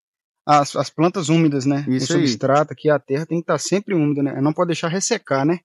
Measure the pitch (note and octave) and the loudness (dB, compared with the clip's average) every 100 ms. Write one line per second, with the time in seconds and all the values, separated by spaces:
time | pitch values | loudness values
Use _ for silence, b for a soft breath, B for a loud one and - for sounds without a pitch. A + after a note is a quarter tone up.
0 | _ _ _ _ - D3 C#3 - C#3 - | _ _ _ _ 2 2 2 -4 -6 0
1 | E3+ G3 D3 E3 D#3+ C#3+ C3+ C#3+ C#3 C3 | 0 0 0 2 2 2 0 -2 -2 -2
2 | C3+ E3+ C#3+ A2+ C3+ C#3+ D3+ C3+ D3+ C#3 | 0 0 0 0 2 2 2 -2 0 0
3 | - C#3 E3 E3 E3 D3+ - F#3+ G#3 F3 | 0 -4 -2 -4 -2 -4 0 -2 0 0
4 | D3 C#3+ C#3 C3+ C#3+ D#3 F3 D#3 E3+ F#3 | 0 0 -2 0 -2 0 -2 -2 -4 -4
5 | - A3 - C3+ C#3+ F3+ | -2 -4 -2 0 0 -2